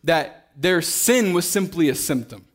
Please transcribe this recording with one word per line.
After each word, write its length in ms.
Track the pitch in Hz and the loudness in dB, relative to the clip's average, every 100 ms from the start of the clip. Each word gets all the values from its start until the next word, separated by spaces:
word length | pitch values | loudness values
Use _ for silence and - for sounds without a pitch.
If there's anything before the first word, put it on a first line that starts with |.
that 460 | 147 165 139 - _ 139 | 0 0 -2 -12 _ -4
their 260 | 170 180 | 0 0
sin 500 | 160 - - 247 202 | 0 -2 2 2 2
was 160 | 180 175 | 0 0
simply 400 | 202 190 170 151 | -2 -2 0 0
a 60 | 127 | 0
symptom. 500 | - 131 113 107 _ | -4 -4 -6 -18 _